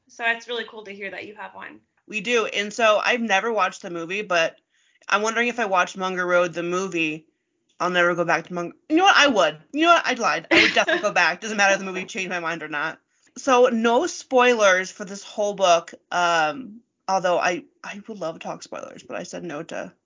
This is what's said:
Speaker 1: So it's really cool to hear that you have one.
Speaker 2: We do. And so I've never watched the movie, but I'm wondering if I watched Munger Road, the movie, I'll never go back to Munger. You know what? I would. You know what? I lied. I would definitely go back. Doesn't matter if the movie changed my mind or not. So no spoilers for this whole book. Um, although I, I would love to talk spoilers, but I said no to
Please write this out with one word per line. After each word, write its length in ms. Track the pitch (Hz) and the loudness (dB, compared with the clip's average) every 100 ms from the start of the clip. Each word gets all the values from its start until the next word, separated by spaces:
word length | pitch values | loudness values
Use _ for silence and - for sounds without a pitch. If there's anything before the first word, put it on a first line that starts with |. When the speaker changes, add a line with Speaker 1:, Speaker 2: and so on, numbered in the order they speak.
| _ | _
Speaker 1:
So 160 | - 233 | -6 -4
it's 220 | 233 233 | -4 -6
really 180 | 240 226 | -10 -10
cool 140 | 220 208 | -14 -16
to 60 | |
hear 200 | 202 196 | -12 -12
that 160 | 185 208 | -12 -14
you 80 | 208 | -16
have 180 | 190 | -16
one. 260 | 190 - 214 _ _ - | -16 -18 -20 _ _ -12
Speaker 2:
We 140 | 214 | -8
do. 240 | 196 240 208 | -2 0 0
And 280 | - 208 | -4 -6
so 280 | 208 226 208 | 0 2 4
I've 180 | - 240 | 2 0
never 320 | 226 190 220 | 0 0 0
watched 280 | 220 190 190 | 0 0 -2
the 80 | 196 | -10
movie, 320 | 170 165 196 | -10 -6 -6
but 360 | 190 175 165 - _ _ _ _ - | 0 0 0 -2 _ _ _ _ -2
I'm 140 | 202 | 0
wondering 280 | 214 226 240 | 0 0 -2
if 100 | 240 | -2
I 60 | 214 | 0
watched 320 | 185 185 185 | 2 0 -2
Munger 280 | 185 185 180 | -4 -2 2
Road, 280 | 180 180 | 2 2
the 100 | 170 | -2
movie, 640 | 175 180 190 170 156 156 - _ _ _ _ - | -4 -2 -4 -4 -4 -6 -12 _ _ _ _ -4
I'll 100 | 175 | 0
never 260 | 180 175 175 | 2 2 2
go 100 | 170 | 0
back 220 | 160 165 | 0 -2
to 60 | |
Munger. 220 | 175 170 - - | -8 -8 -10 -2
You 80 | 311 | 4
know 60 | |
what? 120 | 381 311 | 4 6
I 100 | 294 | 4
would. 300 | 214 160 156 _ | 4 2 0 _
You 80 | 285 | 0
know 120 | 330 | 4
what? 120 | 339 - | 4 2
I 80 | |
lied. 340 | 247 202 156 - | -2 -2 -2 2
I 120 | 339 | 4
would 100 | 330 | 4
definitely 280 | 233 202 339 | 2 2 0
go 100 | 208 | 0
back. 300 | 180 165 180 | 2 2 0
Doesn't 160 | 220 214 | -4 2
matter 160 | 196 | 2
if 60 | 196 | 2
the 60 | 190 | -2
movie 200 | 185 185 | -8 -8
changed 240 | 220 180 | -8 -6
my 100 | 180 | -6
mind 240 | 160 170 | -4 -6
or 40 | 156 | -6
not. 320 | 151 156 - _ _ _ - | -6 -6 -8 _ _ _ -6
So 320 | - 247 247 | 2 6 6
no 360 | 226 233 233 339 | 4 2 2 0
spoilers 840 | - - 254 247 240 202 185 185 | -6 0 4 4 6 4 4 0
for 140 | - 196 | -10 -12
this 180 | 196 | -12
whole 300 | - - 208 | -10 -4 -4
book. 400 | 202 185 170 165 - - | 2 4 4 2 -14 -6
Um, 680 | 175 175 170 156 143 - 214 _ _ - | 0 2 2 0 -2 -10 -18 _ _ -2
although 320 | 190 180 175 | 0 2 2
I, 240 | - 180 - _ | 0 -2 -8 _
I 180 | - 202 202 | -18 -16 -14
would 120 | 214 | -10
love 160 | 165 170 | -10 -10
to 40 | |
talk 220 | 196 170 | -12 -12
spoilers, 420 | - - - - | -14 -14 -14 -16
but 120 | - - | -12 -12
I 80 | |
said 200 | - 175 | -10 -12
no 200 | 175 147 | -10 -10
to 300 | 165 104 185 - | -10 -10 -12 -16